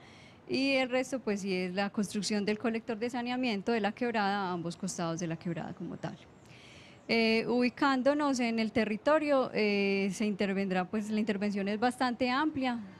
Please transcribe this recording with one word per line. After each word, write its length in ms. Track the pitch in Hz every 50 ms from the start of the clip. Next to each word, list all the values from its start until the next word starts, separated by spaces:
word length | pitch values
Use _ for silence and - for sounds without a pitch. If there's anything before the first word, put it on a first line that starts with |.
| - - - - - - - - - -
y 260 | - 254 269 277 269
el 160 | 262 262 240
resto, 280 | 247 262 262 262 277 254
pues, 220 | - 220 202 202
sí 120 | 185 202 185
es 220 | 180 185 180 180
la 160 | 196 202 202
construcción 540 | - 226 202 190 - 208 185 - 214 208 202
del 120 | 196 214
colector 400 | 214 - 226 226 226 - - 226 202
de 120 | 233 247
saneamiento 640 | 254 247 240 240 247 254 254 247 208 196 180 - 233
de 80 | 226
la 100 | 202 202
quebrada 520 | 208 - 247 240 226 220 202 196 202 202 196
a 100 | 180 180
ambos 240 | 175 160 170 170
costados 420 | - - 180 - - 175 165 165 165
de 80 | 180
la 100 | 165 165
quebrada 380 | 165 - 175 165 175 - - 185
como 220 | - 175 - -
tal. 200 | - - - - - - - - - - - - - - - - - - - - - - -
Eh, 360 | 226 226 226 220 220 226 - -
ubicándonos 920 | 233 247 247 247 - - 311 277 269 254 240 269 294 294 294 277 269 240
en 220 | 247 233 226 226
el 100 | 220 214
territorio, 800 | - - 220 214 214 202 - 285 302 320 311 294 285 262 247 - -
eh, 560 | - 214 208 202 202 202 196 196 196 196 202 180
se 120 | - 214
intervendrá, 600 | 214 202 - 208 190 196 196 196 196 185 185 180
pues, 260 | 180 - 220 208 214
la 80 | 214 214
intervención 480 | 214 214 202 196 208 208 196 208 196
es 140 | 196 214 214
bastante 500 | 240 247 247 - 262 247 240 - 262 247
amplia, 480 | 247 262 - 311 302 269 262 254 240 233 202 190 - -